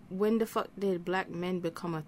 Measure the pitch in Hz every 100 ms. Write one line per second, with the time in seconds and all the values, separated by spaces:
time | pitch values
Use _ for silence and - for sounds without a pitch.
0 | - 185 208 226 214 226 - - 196 175
1 | 175 185 - 170 180 180 175 160 175 160